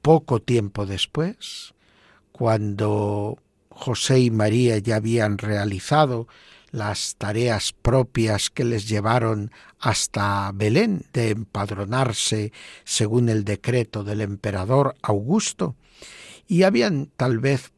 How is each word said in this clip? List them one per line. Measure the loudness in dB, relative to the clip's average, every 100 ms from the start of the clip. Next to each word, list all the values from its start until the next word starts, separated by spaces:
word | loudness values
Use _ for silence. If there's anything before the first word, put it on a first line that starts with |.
Poco | 6 4 4 -2
tiempo | 2 0 0 -4 -6
después, | -4 -4 -4 -6 -6 -14 -14 -18 _ _ _ _ _ _
cuando | -4 0 0 -2 -2 0 0 -2 -2 -6 -8 _ _ _
José | -12 -6 -4 2 4
y | 4
María | 2 2 4 2 2
ya | 0 -2
habían | 0 0 0 -2
realizado | -2 -2 -2 -4 0 2 2 0 -8 -16 -20 -20 _
las | -6 -6 -4 -8 -6
tareas | -4 -2 0 0 -2
propias | -2 2 2 2 0 0 0 -2
que | -2
les | -2 -2 -2
llevaron | -2 2 2 2 -2 -6 -12 -20 _
hasta | -2 -2 -2 -2 0 0 -4
Belén | -2 2 2 2 -2 -4
de | -2 -2
empadronarse | -2 -6 -6 -6 -6 -4 0 0 0 -2 -2 -4 -10 -20 -20
según | -6 -2 2 2 4
el | 2
decreto | 0 -2 0 0 -2 -6
del | -6 -4
emperador | -6 -4 -4 -4 0 2 2 -2
Augusto, | -2 -2 2 0 0 -4 -6 -6 _ _ -20 -20 -20 -20 _
y | 4
habían | 4 4 2 0 -4 _
tal | -2 0
vez | 0 0 -4